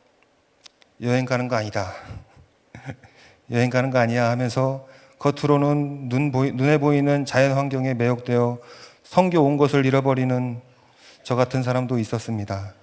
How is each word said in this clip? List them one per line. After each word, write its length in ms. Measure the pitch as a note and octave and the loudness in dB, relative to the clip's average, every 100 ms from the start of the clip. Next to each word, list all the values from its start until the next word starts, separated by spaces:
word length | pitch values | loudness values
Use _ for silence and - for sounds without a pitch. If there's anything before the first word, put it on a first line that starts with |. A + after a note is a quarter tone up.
| _ _ _ _ _ _ - _ _ - | _ _ _ _ _ _ -20 _ _ -8
"여행 260 | A#2+ B2+ B2+ | -2 -2 0
가는 220 | B2+ B2 | -2 -2
거 80 | A#2+ | -4
아니다. 360 | G#2+ G#2 F#2+ - - - - - - _ _ | -4 -6 -6 -10 -16 -18 -20 -20 -20 _ _
<laughs> 760 | - C#3 - - _ - _ - | -18 -16 -16 -20 _ -20 _ -4
여행 200 | A#2+ B2 | -2 0
가는 200 | B2 C3+ | 0 0
거 80 | B2+ | 2
아니야." 320 | A#2 A#2+ A#2+ | 2 2 0
하면서 560 | A#2+ B2 B2 C3 C3+ - - - _ | 0 -2 -2 -2 -4 -12 -20 -20 _
겉으로는 880 | D3 C#3+ C#3+ C#3+ C#3+ D3 C#3+ C#3+ C3 | -2 0 2 4 4 0 -2 -6 -4
눈 240 | B2 D3 | -2 0
보이-, 200 | B2+ C3+ | 0 -2
눈에 260 | B2 C#3 D3+ | 0 2 4
보이는 460 | D3 D3 C#3+ C#3+ | 4 2 2 0
자연 280 | C3 B2+ C#3 | 0 2 2
환경에 420 | C3+ C#3 C3 C3 | 0 -2 -2 -2
매혹되어 640 | A#2+ A#2+ A#2+ A#2+ A#2+ A#2+ A#2+ - - - - | 0 0 0 0 0 0 -2 -12 -20 -20 -20
선교 380 | - - F#3 E3+ | -2 2 4 4
온 160 | C#3+ D3 | 4 4
것을 300 | C#3+ C#3+ C3 | 2 4 4
잃어버리는 760 | C3+ C3+ B2+ B2+ B2 B2 A#2+ - _ _ _ - - | 2 2 0 0 -2 -2 -6 -12 _ _ _ -20 -16
저 140 | - B2 | -4 0
같은 260 | B2+ C3 | 0 0
사람도 360 | B2 B2+ B2 B2 | -2 -2 -2 -2
있었습니다. 760 | G#2+ A2+ - A2 G2+ G2 G2 - | -2 -4 -4 -6 -6 -8 -10 -16